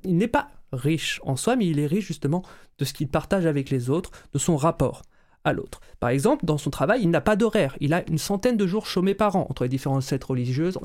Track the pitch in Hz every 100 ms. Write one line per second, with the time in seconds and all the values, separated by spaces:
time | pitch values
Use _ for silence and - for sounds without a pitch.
0 | 185 170 233 285 - - - 131 139 160
1 | - - - 135 - 254 190 147 147 190
2 | 190 165 139 175 - - - _ 135 -
3 | 151 160 - 196 165 143 135 135 120 160
4 | - - - 143 - 151 160 165 135 -
5 | - _ _ _ 156 - - - - -
6 | 120 135 208 294 165 151 151 - 143 247
7 | 175 165 208 208 226 214 139 - 143 170
8 | - 156 - 202 247 226 190 208 - 190
9 | 185 196 208 190 - - 127 131 143 135
10 | 131 135 - 131 123 127 170 185